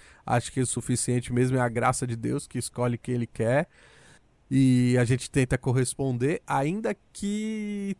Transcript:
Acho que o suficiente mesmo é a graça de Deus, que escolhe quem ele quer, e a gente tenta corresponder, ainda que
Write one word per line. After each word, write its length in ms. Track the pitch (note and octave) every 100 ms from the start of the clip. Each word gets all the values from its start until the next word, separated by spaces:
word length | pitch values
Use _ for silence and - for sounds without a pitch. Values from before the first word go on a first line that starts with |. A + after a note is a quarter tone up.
| - -
Acho 280 | - A#2+ -
que 80 | C3+
o 60 | B2
suficiente 680 | B2 - - - B2 B2
mesmo 240 | B2 B2+ C3
é 40 |
a 80 | B2
graça 380 | A#2 A#2+ - B2+
de 80 |
Deus, 320 | A#2 A#2+ C#3 -
que 120 | B2+
escolhe 400 | - - B2 A#2
quem 160 | -
ele 120 | B2 A#2
quer, 420 | - A2+ C#3 F3 _ - - - - _ _ -
e 460 | C3+ C3 B2 B2 B2
a 60 |
gente 260 | A#2+ B2+ -
tenta 260 | C#3 B2+ C3
corresponder, 840 | C3+ B2+ B2 - C3+ A#2+ C3+ F3 -
ainda 480 | C#3 D3 G3+ A3 G3+ _
que 840 | - G3+ G#3 A3 G#3+ G#3 G3+ G3 F#3+